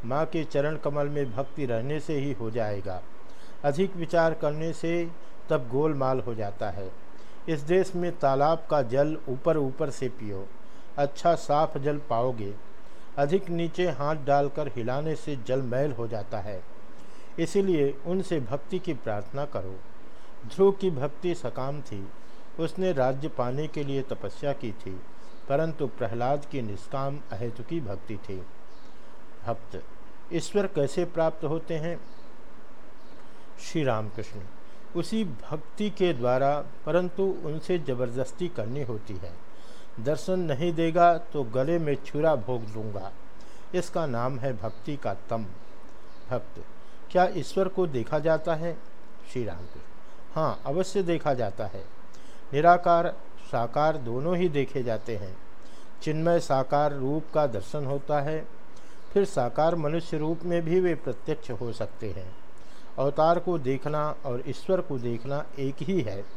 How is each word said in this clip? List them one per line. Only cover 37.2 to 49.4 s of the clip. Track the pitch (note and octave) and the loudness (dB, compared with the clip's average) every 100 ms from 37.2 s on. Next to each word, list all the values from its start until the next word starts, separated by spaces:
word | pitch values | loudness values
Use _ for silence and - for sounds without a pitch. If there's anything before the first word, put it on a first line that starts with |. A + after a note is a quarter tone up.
| G3 E3+ | 0 0
उनसे | D3+ D#3 - F3+ | -2 -2 0 0
जबरदस्ती | C#3 B2+ B2 A#2+ C3 - F3 | 0 0 0 0 -2 -2 -2
करनी | D3 A2 C3+ | -2 -2 -2
होती | C3 G#2+ - F#2+ | -2 -2 -2 -2
है। | F#2 E2+ - - - - - - | -2 -4 -4 -4 -4 -4 -4 -2
दर्शन | A2+ D3+ - F#3 | 0 0 2 2
नहीं | E3+ C3+ F3 | 2 2 2
देगा | D#3+ E3 E3 E3+ E3 | 2 2 6 6 6
तो | - D3+ A#2+ | 0 0 0
गले | A#2 C3+ E3+ | 2 2 2
में | D#3 C#3 | 2 0
छुरा | - D3 D#3+ C#3+ | 0 2 4 4
भोंक | G2 B2 G#2+ | 0 -2 -2
दूंगा, | A2 G#2+ G2 F#2+ - - - - - - | -2 -2 -4 -4 -4 -4 -4 -4 -4 -2
इसका | F#3 F3 F3+ D#3 | -2 0 0 0
नाम | A#2 B2+ C3+ | 0 0 0
है | C3+ | 0
भक्ति | A2+ A2 - - C#3+ | 0 -2 -2 -2 -2
का | - G2 - | 0 -2 -2
तम। | A2+ G#2 F2 - - - - - - - | -2 -2 -2 -4 -4 -4 -4 -4 -4 -2
भक्त, | B2 - - - - - - - | -2 -2 -4 -4 -4 -4 -4 0
क्या | F3+ F#3 | 4 4
ईश्वर | G3 C3 - F#3+ | 2 0 0 0
को | F#3+ F3+ | 2 2
देखा | B2+ A2 D#3 | 0 0 2
जाता | D3+ D#3+ - | 2 2 2
है? | D#3 E3+ D#3 - - - - | 0 0 -2 -4 -4 -4 -4
श्री | - B2+ | -2 -2